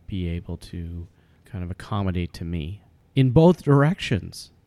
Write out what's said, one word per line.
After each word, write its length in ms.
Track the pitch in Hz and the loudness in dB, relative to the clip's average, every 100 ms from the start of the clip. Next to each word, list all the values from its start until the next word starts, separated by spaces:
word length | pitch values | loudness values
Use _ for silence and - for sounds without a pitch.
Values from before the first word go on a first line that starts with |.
| - | -10
be 220 | 98 87 | -6 -4
able 280 | 85 - 85 | -6 -8 -12
to 500 | - 87 85 85 85 _ _ _ | -12 -12 -10 -12 -14 _ _ _
kind 180 | _ 95 | _ -10
of 60 | 87 | -10
accommodate 640 | 92 - 104 98 90 87 | -10 -8 -4 -2 -2 -4
to 100 | - | -8
me 360 | 82 85 76 101 _ _ _ | -8 -6 -6 -10 _ _ _
in 160 | - 131 | 2 4
both 320 | 120 165 175 | 6 6 4
directions. 880 | - 143 143 196 - 101 85 - - _ | 4 4 4 0 -2 -2 -4 -16 -20 _